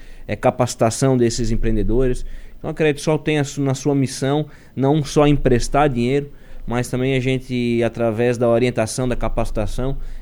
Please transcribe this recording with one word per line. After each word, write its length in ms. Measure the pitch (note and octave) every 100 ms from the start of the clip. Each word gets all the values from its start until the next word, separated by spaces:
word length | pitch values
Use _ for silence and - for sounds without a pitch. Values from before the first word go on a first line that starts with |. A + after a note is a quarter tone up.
| - - -
é, 80 |
capacitação 800 | G#2 B2+ - B2 - A2+ - C3+ C3
desses 340 | A#2 A#2 A#2+
empreendedores. 760 | A2+ A2+ G#2+ G2 A#2 B2+ B2 - - - -
Então 120 | D3
a 40 |
Credisol 440 | D#3 D#3 C#3+ E3 D3+
tem 200 | D#3 D3+
a 60 |
su-, 160 | C#3 C#3+
na 120 | C#3
sua 200 | C3 D3
missão 520 | C#3 B2+ - C3+ D3 D3 - -
não 280 | - C3+ D#3
só 220 | C#3+ D3+ D3
emprestar 640 | C#3+ B2+ B2 - C#3 D3
dinheiro, 400 | A#2+ A#2+ C#3+ C#3 - - - -
mas 220 | A#2+ B2
também 280 | B2+ C3 C3
a 40 |
gente, 640 | B2+ C3 B2+ B2 A#2+ A#2
através 540 | A#2 A2+ A#2 G#2+ B2 A#2
da 100 | A#2+
orientação, 600 | A#2 B2 A#2+ A2 - B2+
da 80 | A#2
capacitação, 800 | A2+ - A2+ A2+ G#2 - C3 C3 - -